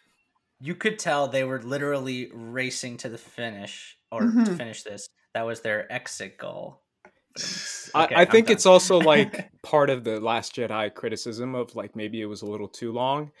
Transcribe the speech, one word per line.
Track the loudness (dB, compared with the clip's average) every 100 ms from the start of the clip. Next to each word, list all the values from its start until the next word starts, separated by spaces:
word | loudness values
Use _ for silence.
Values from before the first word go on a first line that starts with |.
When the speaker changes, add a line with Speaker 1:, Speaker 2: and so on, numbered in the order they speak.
| _ _ _ _ _ _
Speaker 1:
you | -10 -4
could | -4 -2
tell | -2 0 0
they | 0 -2
were | -4
literally | -4 -4 -2 -2 -4 -6 -8
racing | -12 -10 -6 -6 -6 -10 -10
to | -10
the | -12
finish, | -14 -10 -8 -8 -12 -14 -18 -20 _
or | 0
to | 2
Speaker 2:
Mm-hmm. | 4 2 0
Speaker 1:
finish | -8 -12
this. | -12 -14 -16 _ _
That | -6 -6
was | -4
their | -4 -4 -4
exit | -8 -8 -12 -12 -12
goal. | -12 -10 -14 -16 _ _ -20 _ _ -12 -10 -8 -10 -12 -2
Speaker 3:
I, | 2 4
Speaker 1:
Okay, | 6
Speaker 3:
I |
Speaker 1:
I'm | 8
Speaker 3:
think | 8 6
Speaker 1:
done. | 6
Speaker 3:
it's | 8
also, | 8 8 6
Speaker 1:
<laughs> | 6
Speaker 3:
like, | 6 4 -2 -14 _
part | 0 2 4
of | 2
the | -2 -2
Last | 0 -2 -2 -6
Jedi | -4 -2 -4
criticism | -6 -8 -6 -8 -8 -6 -6
of, | -6 -8
like, | -10 -8
maybe | -8 -6
it | -8
was | -8
a | -8
little | -8 -10
too | -10 -8
long. | -4 -2 -2 -6 _